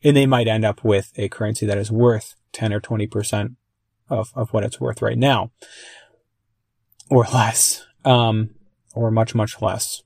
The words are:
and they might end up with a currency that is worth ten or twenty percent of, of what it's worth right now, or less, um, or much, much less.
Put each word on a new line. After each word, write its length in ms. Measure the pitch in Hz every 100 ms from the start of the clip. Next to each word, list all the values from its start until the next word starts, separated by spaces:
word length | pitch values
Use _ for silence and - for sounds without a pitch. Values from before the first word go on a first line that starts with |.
and 120 | 151 143
they 100 | 135
might 220 | 127 113
end 180 | 110 107
up 180 | 101
with 280 | 110 101 - -
a 120 | 101
currency 360 | - 107 110 107
that 120 | 101
is 140 | 101
worth 440 | 110 120 110 - - _
ten 220 | - 110
or 60 | 104
twenty 280 | - 110 104
percent 460 | 104 101 104 107 127 _ _ _ _ _
of, 220 | 110 110 -
of 180 | 110
what 100 | 110
it's 160 | 101 -
worth 220 | 127 110
right 160 | 113 117
now, 340 | 135 117 120 _ - - - - _ _ _ _ _ _ _ _ _ _ -
or 160 | 127 113
less, 520 | 127 110 - - - - _
um, 480 | 135 123 117 110 110 - _ _ _
or 180 | - 113
much, 220 | 113 110 113
much 260 | 104 -
less. 420 | 107 113 - -